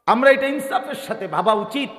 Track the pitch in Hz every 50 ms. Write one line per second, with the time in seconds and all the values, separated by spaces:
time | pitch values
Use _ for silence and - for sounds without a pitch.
0 | - - 202 233 254 269 269 269 269 277 285 294 - - - - - - 277 -
1 | - - - - 196 185 156 156 180 208 220 208 202 208 - 277 277 233 -